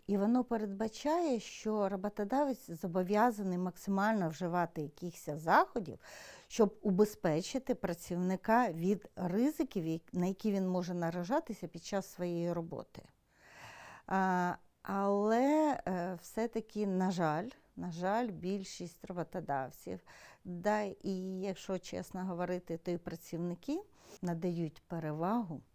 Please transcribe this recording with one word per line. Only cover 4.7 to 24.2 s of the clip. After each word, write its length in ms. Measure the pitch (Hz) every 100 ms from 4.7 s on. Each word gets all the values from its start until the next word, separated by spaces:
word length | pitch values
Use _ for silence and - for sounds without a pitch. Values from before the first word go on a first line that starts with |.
| 170
якихось 480 | 147 - 175 - - 151
заходів, 560 | 165 214 381 247 160 101 - - - - -
щоб 300 | - 208 -
убезпечити 920 | 214 185 208 - 170 156 190 262 -
працівника 1000 | 190 185 170 - 175 180 185 - 226 240
від 380 | 160 180 202 - -
ризиків, 680 | 185 196 269 311 277 170 160
як-, 280 | 165 -
на 120 | 180 175
які 260 | 196 220
він 160 | 196 185
може 260 | 180 175
наражатися 720 | 175 165 175 175 285 320 202 165
під 160 | 170
час 280 | - 196 190
своєї 400 | - 175 170 170
роботи. 500 | 170 170 131 - - - _ _ _ - - - - - - -
А, 480 | 190 190 180 180 - - _
але, 1000 | - 196 196 202 214 226 277 311 302 269 -
е, 300 | 185 175 175
все-таки, 640 | - - 233 226 214 208 202
на 240 | 185 185
жаль, 380 | 180 160 151 226 - _ -
на 140 | 175
жаль, 360 | 165 185 220 247
більшість 800 | 165 175 202 190 - 175 -
роботодавців, 960 | - 180 160 185 151 139 131 - - 180 - - - -
да 360 | 190 175 190 214
і, 580 | 202 - - 185 185 185
якщо 380 | 196 185 - 185
чесно 460 | - - - 185
говорити, 520 | 185 170 180 180 180 165
то 120 | -
й 80 | 175
працівники 840 | - 170 - 165 175 175 - 320 427 - - -